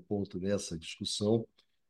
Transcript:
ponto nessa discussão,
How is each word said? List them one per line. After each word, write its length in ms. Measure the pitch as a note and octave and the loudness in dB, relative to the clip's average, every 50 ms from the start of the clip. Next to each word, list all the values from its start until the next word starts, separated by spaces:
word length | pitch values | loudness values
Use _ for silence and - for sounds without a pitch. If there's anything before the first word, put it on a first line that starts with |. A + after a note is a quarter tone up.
ponto 380 | - - G#2 G2+ G2 - - F2+ | -4 -2 -2 -2 -2 -2 -4 -4
nessa 380 | F2+ G2 G2+ F#2+ - - E2+ | 0 0 0 0 0 -4 -6
discussão, 720 | D#2+ D#2+ - - - G#2 - - - G#2 G#2 A#2 A2+ A#2 - _ _ _ _ _ _ _ | -8 -8 -10 -10 -8 -6 -6 -2 2 4 4 4 4 2 -2 _ _ _ _ _ _ _